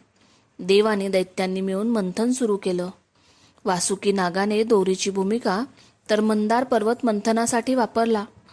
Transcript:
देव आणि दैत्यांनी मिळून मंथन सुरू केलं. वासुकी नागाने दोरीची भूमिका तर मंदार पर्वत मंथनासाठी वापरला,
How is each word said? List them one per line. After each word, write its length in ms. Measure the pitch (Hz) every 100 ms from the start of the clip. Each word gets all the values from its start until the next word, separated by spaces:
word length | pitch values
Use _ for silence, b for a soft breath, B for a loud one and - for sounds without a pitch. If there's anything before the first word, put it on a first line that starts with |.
| _ _ b b b -
देव 280 | 180 196 214
आणि 200 | 208 196
दैत्यांनी 540 | 190 185 - 185 190
मिळून 260 | 190 190 226
मंथन 440 | 226 185 185 233
सुरू 260 | 254 233 202
केलं. 320 | 190 180 180 - _ b b b b b 214
वासुकी 460 | 180 - 196 202
नागाने 520 | 196 180 180 202 214
दोरीची 460 | 226 214 185 190 196
भूमिका 540 | 196 190 233 240 190 269 b b b -
तर 100 | 214
मंदार 440 | 214 214 214 233
पर्वत 420 | 262 233 214 240 240
मंथनासाठी 680 | 208 226 226 233 240 226 262
वापरला, 500 | 208 226 226 214 208 - b